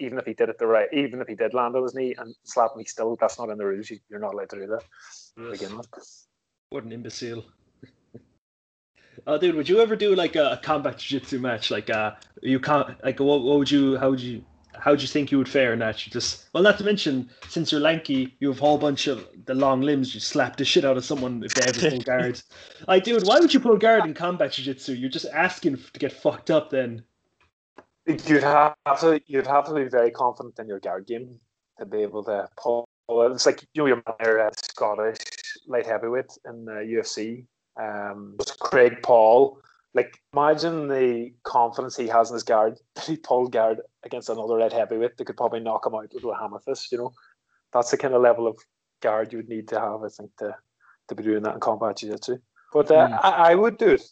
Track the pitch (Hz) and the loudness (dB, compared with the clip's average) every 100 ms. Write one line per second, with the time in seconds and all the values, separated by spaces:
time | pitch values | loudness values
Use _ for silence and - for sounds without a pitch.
0 | 131 123 - 107 113 110 113 113 104 147 | -10 -8 -8 -2 -2 -2 2 2 2 -2
1 | 139 127 120 107 110 127 120 131 127 131 | -4 -6 -10 -4 -2 -2 -2 -2 -4 -4
2 | 127 123 113 - - 127 113 110 - - | -6 -8 -14 -18 -8 0 0 -2 -14 -6
3 | 113 - 107 - 113 107 101 98 107 107 | -6 -2 -2 -2 -10 -6 -6 -6 -10 -16
4 | _ 104 104 101 98 101 98 113 - _ | _ -12 -10 -8 -12 -12 -8 -10 -10 _
5 | - - - 113 117 101 98 110 120 - | -20 -20 -20 -18 -14 -12 -12 -12 -16 -20
6 | - - _ _ _ _ _ 139 113 117 | -20 -20 _ _ _ _ _ -14 -14 -14
7 | 117 - 120 117 - _ _ _ - _ | -14 -12 -12 -12 -16 _ _ _ -20 _
8 | _ - _ _ _ _ _ _ _ _ | _ -20 _ _ _ _ _ _ _ _
9 | _ - - 151 175 156 139 208 226 220 | _ -16 -4 0 2 0 2 4 4 2
10 | 208 185 165 160 139 123 - 151 135 120 | 2 2 2 2 2 0 -2 -2 -2 -6
11 | - 135 - 135 127 110 - 107 104 110 | -6 -6 -4 -6 -4 -4 -4 -4 -2 -2
12 | 107 - - - 123 131 139 147 - - | -2 -6 -20 -10 0 0 2 0 0 -4
13 | 135 120 143 147 123 147 135 143 135 131 | -6 0 2 2 4 2 4 4 4 2
14 | 135 131 123 113 - _ _ - 143 143 | 0 0 -4 -12 -14 _ _ -4 2 2
15 | 131 151 139 139 123 143 123 113 110 107 | 2 -2 0 0 2 2 2 0 -4 -6
16 | - 120 - - _ 170 202 202 202 202 | -10 -6 -6 -8 _ 2 4 4 0 -2
17 | 156 131 123 _ - 175 160 151 151 160 | -2 -2 -6 _ -10 -6 -2 0 2 0
18 | 160 135 131 - 139 123 147 147 151 135 | -2 -4 -4 -4 -4 0 2 2 0 -2
19 | 147 120 - - - 131 139 131 143 143 | -4 -4 -10 -20 -6 0 2 2 2 0
20 | 127 107 - 147 123 - 131 180 139 131 | -2 -6 -6 -2 -2 -2 2 2 4 0
21 | 127 143 127 120 104 - - 123 160 131 | -2 -4 -4 -6 -4 0 0 2 0 0
22 | 117 127 123 123 - - - - - 190 | -2 -2 -2 -4 -12 -20 -20 -12 2 4
23 | 214 233 185 285 330 277 240 208 220 220 | 4 2 6 6 8 6 6 6 6 6
24 | 160 147 175 175 139 143 135 131 - 123 | 4 -2 -4 -2 -2 -2 -8 -8 -8 -6
25 | 131 - - 147 180 - 160 131 - - | -6 -6 -6 -2 -2 0 -4 -4 -10 -8
26 | 135 - 151 123 - 160 151 135 120 113 | -6 -2 -4 -2 2 2 2 -4 -4 -8
27 | - _ _ _ _ _ _ - _ _ | -16 _ _ _ _ _ _ -20 _ _
28 | - 147 - 147 139 147 151 151 147 139 | -4 -4 2 4 6 6 4 2 -2 2
29 | 165 151 - 135 123 139 143 156 127 123 | 4 2 0 -4 2 0 2 -4 -2 2
30 | 117 117 123 120 123 - 110 98 95 95 | 0 0 -4 -4 -14 -14 -12 -10 -8 -8
31 | 98 117 127 117 _ _ _ - 101 107 | -8 -12 -12 -20 _ _ _ -18 -8 -4
32 | 104 107 101 101 92 - 120 120 120 _ | -4 -6 -6 -6 -6 -8 -4 -4 -4 _
33 | - 117 120 127 147 - - 156 143 123 | -4 2 2 2 0 0 -6 -2 0 0
34 | 113 113 113 110 107 - - - 110 104 | -2 -4 0 2 0 -4 -14 -4 -4 -2
35 | 110 110 - - - - - 123 113 107 | -4 -6 -14 -16 -16 -16 -6 -4 -2 -4
36 | 117 127 127 - - 117 113 107 110 113 | -4 -6 -6 -14 -20 -18 -14 -12 -4 -4
37 | 110 - 107 123 127 _ _ 113 110 104 | -4 -6 -8 -10 -16 _ _ -12 -10 -8
38 | 101 101 101 101 104 - - 143 120 117 | -10 -12 -16 -10 -10 -8 0 6 6 4
39 | - 117 110 123 139 - _ _ _ 123 | 4 6 8 6 4 0 _ _ _ -4
40 | 123 _ _ 143 147 151 165 165 143 135 | -4 _ _ 0 2 2 0 -4 -2 0
41 | 127 117 120 _ - 123 117 113 127 123 | 0 0 -6 _ -4 0 0 -2 -8 -6
42 | 117 117 113 117 107 110 110 - _ - | 0 2 2 -2 0 2 2 -2 _ -14
43 | - 151 - 127 123 120 110 113 - _ | -8 -8 0 0 2 2 0 0 -8 _
44 | 127 - 110 113 113 113 113 117 101 113 | -14 -12 -8 -8 -2 0 0 0 -2 -2
45 | 120 - 123 107 117 117 113 110 - 110 | -4 -6 -12 -4 -4 -4 -4 -4 -4 -8
46 | 104 120 120 101 107 104 - 135 - 120 | -12 -12 -8 -8 -10 -12 -8 -8 -6 -8
47 | 123 _ _ _ _ _ _ 123 - 135 | -8 _ _ _ _ _ _ -2 0 -2
48 | 139 127 123 117 117 110 _ _ _ _ | 2 4 6 4 0 -6 _ _ _ _
49 | 117 107 113 117 113 113 107 110 110 107 | -2 -2 -4 -8 -10 -12 -6 -4 -4 -6
50 | 107 - 104 - 104 104 _ _ _ _ | -10 -14 -20 -12 -10 -10 _ _ _ _
51 | - 110 107 107 107 113 120 107 110 - | -14 -6 -2 0 -2 -4 -2 -2 -2 -4
52 | 107 104 - 123 _ _ _ 151 147 156 | -10 -10 -8 -8 _ _ _ 0 6 6
53 | 165 - 190 175 170 180 226 214 202 135 | 6 4 2 6 6 6 4 2 2 2
54 | - | 0